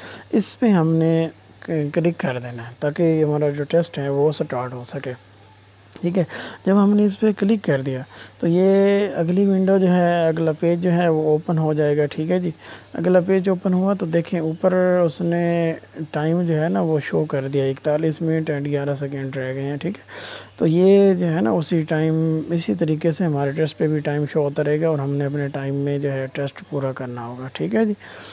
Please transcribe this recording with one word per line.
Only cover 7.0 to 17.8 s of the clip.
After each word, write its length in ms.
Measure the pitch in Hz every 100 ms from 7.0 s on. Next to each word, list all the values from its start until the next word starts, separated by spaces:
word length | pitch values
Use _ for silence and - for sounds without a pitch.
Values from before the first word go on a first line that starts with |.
| 208
इस 100 | 196
पर 160 | 220
क्लिक 320 | 196 202 220
कर 180 | - 135
दिया, 240 | 135 127 139 - - -
तो 60 | 165
ये 600 | 175 190 196 196 202 202
अगली 380 | - 165 180 202
विंडो 340 | 190 190 196
जो 80 | 185
है, 420 | 180 175 175 165
अगला 220 | 160 160
page 280 | 156 170 175
जो 100 | 180
है, 200 | 170 175
वो 260 | 156 156 151
open 220 | 160 160
हो 160 | 156
जाएगा, 320 | 151 147 147 147
ठीक 240 | - 160
है 100 | 185
जी। 140 | 175 - - - - -
अगला 260 | 175 180
page 280 | 180 190 190
open 240 | 180 190
हुआ, 200 | 180 190
तो 120 | 196 170
देखें, 340 | 170 165 175
ऊपर 360 | 160 165 190 185 180 180
उसने 720 | 170 - 175 170 170 170 165 160 - - 151
time 300 | 151 156 170
जो 100 | 175
है 160 | 156 160
ना, 120 | 190
वो 180 | 165 151
शो 260 | - 165 151
कर 160 | 143
दिया, 240 | 135 139 135
इकतालीस 560 | 135